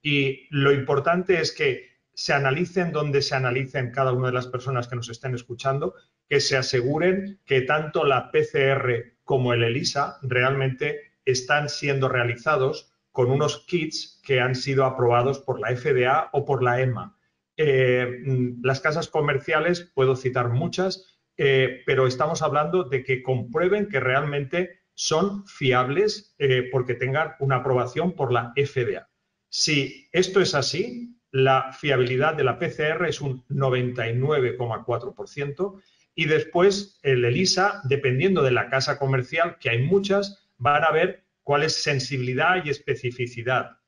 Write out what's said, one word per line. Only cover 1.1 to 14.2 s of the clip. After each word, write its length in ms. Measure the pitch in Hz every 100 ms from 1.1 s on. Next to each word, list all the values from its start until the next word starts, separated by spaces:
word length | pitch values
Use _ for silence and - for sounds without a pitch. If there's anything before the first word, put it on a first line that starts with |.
| 180 180 175
es 100 | 156
que 440 | - 147 120 - _ _
se 180 | - -
analicen 600 | 143 139 147 175 190 170
donde 320 | 151 147 139
se 100 | 139
analicen 560 | 135 127 127 135 139 123
cada 220 | 139 131
una 160 | 123 127
de 60 |
las 120 | 123 123
personas 420 | 123 139 127 120
que 80 | 120
nos 140 | 113
estén 240 | 117 131
escuchando, 640 | 123 - 120 135 139 175 - _ _ _
que 100 | 143
se 160 | - 139
aseguren 880 | 123 127 123 156 180 190 196 -
que 180 | - 135
tanto 440 | 127 151 156 170 147
la 240 | 127 -
P 140 | 156
C 240 | 151 147 135
R 500 | 135 123 117 - _
como 280 | - 135 127
el 120 | 117
elisa 560 | 117 127 175 143 143 -
realmente 920 | 131 135 127 139 131 127 147 147 - _ -
están 440 | 123 - 147 147
siendo 380 | - 143 135 131
realizados 880 | 127 117 117 156 147 135 156 - _ _
con 200 | - 123
unos 340 | 131 143 - -
kits 560 | 175 156 - - _